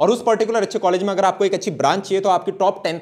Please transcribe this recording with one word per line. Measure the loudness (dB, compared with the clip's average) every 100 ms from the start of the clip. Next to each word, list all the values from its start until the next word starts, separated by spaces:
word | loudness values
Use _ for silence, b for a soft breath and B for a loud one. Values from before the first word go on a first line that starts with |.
और | 2
उस | 2
पर्टिकुलर | 2 0 2 0
अच्छे | -2 0
कॉलेज | 0 0
में | 0
अगर | 0
आपको | 0 2
एक | 0
अच्छी | 0 -4
ब्रांच | 0 0 0
चाहिए | 0 -2
तो | 2
आपकी | 0 0
टॉप | -2 0 -2
टेन | -6 -8